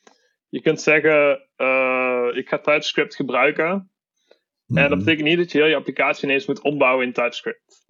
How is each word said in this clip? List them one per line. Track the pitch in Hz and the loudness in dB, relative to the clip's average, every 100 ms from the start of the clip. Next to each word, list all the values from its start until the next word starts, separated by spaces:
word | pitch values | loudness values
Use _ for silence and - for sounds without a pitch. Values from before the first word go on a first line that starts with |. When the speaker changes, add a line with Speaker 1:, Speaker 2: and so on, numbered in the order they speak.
| _ _ _ _ _ | _ _ _ _ _
Speaker 1:
Je | 127 | -2
kunt | 156 156 | 0 0
zeggen, | - 156 156 151 143 135 - - | 2 4 4 4 4 0 -6 -4
eh, | 131 131 131 127 127 123 120 | 0 2 2 0 0 0 -2
"Ik | 120 123 | -4 -4
ga | 147 | -2
TypeScript | - 151 156 - 143 - | 0 0 0 -2 -4 -4
gebruiken." | 135 123 113 110 160 196 190 _ _ _ _ _ _ _ - | -4 2 2 2 -2 -2 -6 _ _ _ _ _ _ _ -4
En | 127 | -2
dat | 143 | 0
Speaker 2:
Mhm. | 143 | 0
Speaker 1:
betekent | 107 156 151 | 0 0 0
niet | 170 | 0
dat | 175 | 0
je | 143 | 0
heel | 156 | 2
je | 143 | 0
applicatie | 135 135 143 147 143 | -4 -4 -4 -2 -2
ineens | 135 135 | -2 -2
moet | 143 | -4
ombouwen | 139 147 135 131 123 | -4 0 2 2 -2
in | |
TypeScript. | 123 120 - - - _ _ | -2 -4 -6 -10 -12 _ _